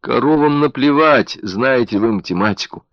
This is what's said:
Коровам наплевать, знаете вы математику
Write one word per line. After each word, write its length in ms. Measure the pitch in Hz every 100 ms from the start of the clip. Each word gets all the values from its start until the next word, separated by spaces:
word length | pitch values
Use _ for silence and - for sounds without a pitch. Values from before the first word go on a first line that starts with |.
Коровам 600 | - 120 131 156 147 147
наплевать, 760 | 147 131 139 143 156 139 101 -
знаете 560 | 104 95 131 131 113 104
вы 140 | 113
математику 720 | 104 - 90 104 98 - - _